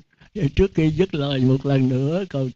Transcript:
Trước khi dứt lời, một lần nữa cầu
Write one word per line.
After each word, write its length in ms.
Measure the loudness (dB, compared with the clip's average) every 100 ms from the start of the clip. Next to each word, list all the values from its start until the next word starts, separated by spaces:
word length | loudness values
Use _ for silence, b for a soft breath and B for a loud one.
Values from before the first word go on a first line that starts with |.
| -8 b b -4 -2 2
Trước 140 | 0
khi 160 | 2 0
dứt 240 | 0 -2
lời, 260 | -2 -2 0
một 260 | 2 2 2
lần 220 | 2 2
nữa 360 | 0 -2 -2 -4
cầu 220 | -4 -6